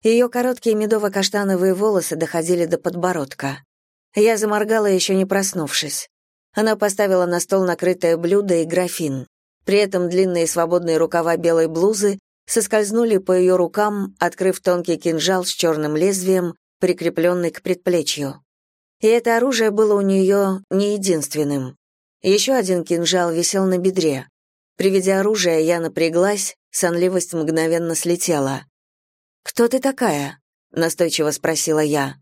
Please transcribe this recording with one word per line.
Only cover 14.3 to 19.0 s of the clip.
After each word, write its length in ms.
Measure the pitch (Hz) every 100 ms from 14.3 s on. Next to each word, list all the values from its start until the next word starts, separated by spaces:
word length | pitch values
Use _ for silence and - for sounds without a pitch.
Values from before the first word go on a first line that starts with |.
| - 185 185
тонкий 360 | - 180 175 156
кинжал 480 | 170 160 170 185
с 60 | 180
чёрным 460 | - 170 156 151 151
лезвием, 580 | 185 196 180 185 175 - _ _
прикреплённый 720 | 180 180 170 170 170 180 170
к 120 | -
предплечью. 800 | - 180 - 175 147 - 139 139 _ _ _ _ _ _